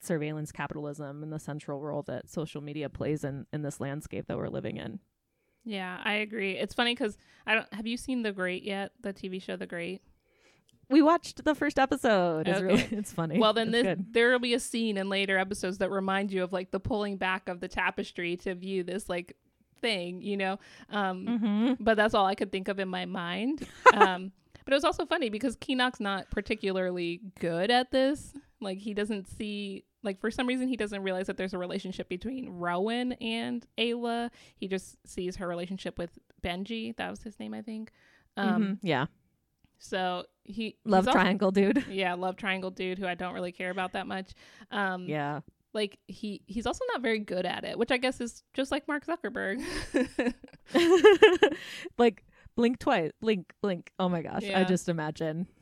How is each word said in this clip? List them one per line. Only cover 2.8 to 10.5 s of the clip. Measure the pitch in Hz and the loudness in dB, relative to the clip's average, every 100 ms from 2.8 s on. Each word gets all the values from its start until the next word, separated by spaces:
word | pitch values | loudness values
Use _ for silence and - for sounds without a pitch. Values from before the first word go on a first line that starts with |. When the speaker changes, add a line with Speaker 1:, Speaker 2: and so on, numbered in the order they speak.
| 143 | -8
Speaker 1:
plays | - 131 151 | -4 -2 -2
in, | 143 139 117 | -4 -6 -8
in | 147 | -6
this | 143 - | -6 -6
landscape | 139 143 - 98 - | -6 -6 -8 -8 -6
that | - | -6
we're | - | -4
living | - - - | -6 -6 -8
in. | - 190 - _ _ _ _ _ | -10 -12 -16 _ _ _ _ _
Speaker 2:
Yeah, | 233 202 185 180 | -10 -8 -8 -6
I | - | -2
agree. | 208 214 220 196 | -2 -2 -4 -4
It's | 185 202 | -2 -2
funny | - 240 | 0 0
'cause | 247 226 - _ - - | 0 -2 -4 _ -10 0
I | |
don't, | 214 - | 0 0
have | 202 226 | -6 -4
you | 233 | -4
seen | - 254 | -4 -2
The | 220 | -2
Great | 196 185 180 | -2 -2 -4
yet? | - 196 196 - | -4 -6 -6 -8
The | 202 | -10
T | 190 196 | -8 -8
V | 185 | -8
show | 185 185 | -8 -8
The | 185 | -8
Great? | 175 170 190 - _ _ _ _ | -8 -8 -10 -14 _ _ _ _